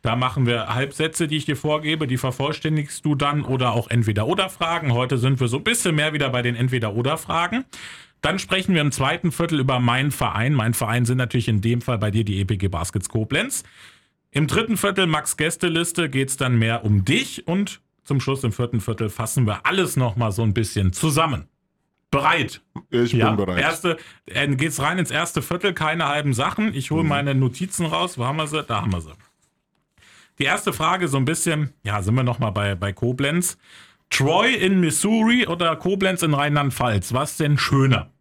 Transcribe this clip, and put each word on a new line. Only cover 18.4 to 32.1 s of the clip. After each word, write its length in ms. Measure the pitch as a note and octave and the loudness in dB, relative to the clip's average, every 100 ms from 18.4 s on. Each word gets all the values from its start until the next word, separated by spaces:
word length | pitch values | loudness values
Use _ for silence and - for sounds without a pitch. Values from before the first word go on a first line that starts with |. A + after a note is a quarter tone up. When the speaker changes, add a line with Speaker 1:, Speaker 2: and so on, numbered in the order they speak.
Speaker 1:
im 80 | B2 | -2
vierten 280 | - A#2+ A2+ | -2 -2 -2
Viertel 300 | G2 A2 A2 | -2 -4 -4
fassen 360 | - A2 - A#2 | -4 -4 2 2
wir 200 | G2+ C3+ | 2 -2
alles 320 | F#3+ E3 - | 0 0 0
nochmal 340 | B2 G#2 A2+ | 0 0 -2
so 120 | G2+ | 0
ein 100 | A2+ | 0
bisschen 400 | G2 G#2+ - F#2+ | 2 0 2 0
zusammen. 540 | - D#3+ C#3+ D#3+ G#2 - _ _ _ _ _ _ | 2 0 2 0 -2 -8 _ _ _ _ _ _
Bereit? 500 | C#3 D3 E3 B2 - _ - - | 0 2 2 0 -6 _ -16 -2
Speaker 2:
Ich 240 | A#2+ A#2+ | 0 2
Speaker 1:
Ja, 180 | A#2+ A2 | 4 4
Speaker 2:
bin 140 | G#2+ F#2+ | 2 0
bereit. 140 | F2+ | 0
Speaker 1:
erste, 380 | D3+ E3 F3 E3 - - - | 0 0 -2 -2 -8 -20 -8
äh, 220 | A2 C#3+ C3+ | -2 0 0
geht's 240 | D#3 D#3 | -2 0
rein 180 | C#3+ F#3 | -2 0
ins 140 | E3 | -2
erste 300 | D3 E3+ - | -2 -2 -4
Viertel, 320 | B2+ F3 G3+ | -2 -2 -2
keine 340 | F3 D#3 E3 D3 | 0 -2 0 0
halben 260 | D3 C#3+ | 0 0
Sachen. 400 | A#2 D3 - G#3+ | 0 0 0 -2
Ich 180 | C#3+ B2+ | -2 -2
hol 120 | D3+ | 0
Speaker 2:
Mhm. 60 | D#3+ | 2
Speaker 1:
meine 260 | C#3+ C#3+ C3+ | 0 2 2
Notizen 500 | C3 - F#3 - E3 | 2 0 -6 -4 -2
raus. 320 | E3 F3 - | -2 -4 -4
Wo 80 | A#2+ | -4
haben 120 | D3+ | -2
wir 100 | D3+ | -4
sie? 160 | D3+ | -4
Da 180 | - A2 | -4 -4
haben 100 | G2 | -2
wir 100 | F2+ | -4
sie. 100 | D#2 - _ _ _ _ _ _ _ _ - - _ _ | -6 -18 _ _ _ _ _ _ _ _ -20 -20 _ _
Die 80 | C#3 | 0
erste 280 | D#3 G3 | 0 -2
Frage 340 | B2+ D#3+ F#3 F3 | -2 -2 0 0
so 100 | C3+ | 0
ein 80 | B2+ | 0
bisschen, 480 | D#3+ - D3+ D3+ _ | 0 0 0 -2 _
ja, 180 | G#2+ G#2 | -4 -2
sind 140 | F#2+ | 0